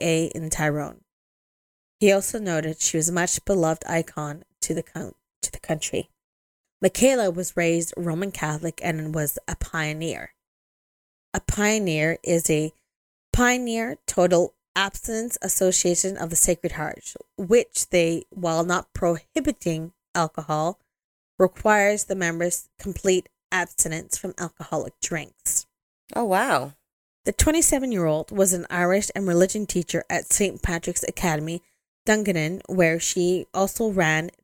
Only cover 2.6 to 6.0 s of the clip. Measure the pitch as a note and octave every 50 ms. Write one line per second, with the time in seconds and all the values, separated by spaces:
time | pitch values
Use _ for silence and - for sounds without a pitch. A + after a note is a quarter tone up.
2.6 | D#3 D#3+ D#3+ - - - - D#3+ D#3 E3+ E3+ F3 F3 F3 - - - - G3+ F#3+
3.6 | E3 D#3+ D#3+ D#3+ - - E3+ E3 D#3+ - - - D3+ D3 D3 E3 - _ _ -
4.6 | - - E3 E3 D#3+ - - E3 D3+ G2+ - _ _ _ _ _ - - - -
5.6 | - - E3 D#3 - - - -